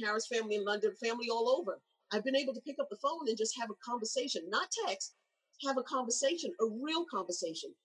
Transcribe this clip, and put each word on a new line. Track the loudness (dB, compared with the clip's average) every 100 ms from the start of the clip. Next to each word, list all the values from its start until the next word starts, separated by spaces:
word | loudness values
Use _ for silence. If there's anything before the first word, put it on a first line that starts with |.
Paris, | 0 0 2
family | 0 2 0
in |
London, | 2 2 2 2
family | -2 -2 0
all | 2 4 4
over. | 2 -4 _ _ _
I've | 0
been | 4 4
able | 2
to | -2
pick | -8 -6
up | -6
the | -2
phone | -2 0 0
and | 0
just | 0 -2
have | -6
a | -6
conversation, | -6 -4 -2 -2 -2 -4 0
not | 0 0 -2 -2
text, | -2 -6 -12 _ _ _ _ 0
have | 0
a |
conversation, | 0 -2 0 2 2 2 -2 0
a | 0 0
real | -2 0
conversation. | 0 -2 -2 -2 -4 -6 -10 -14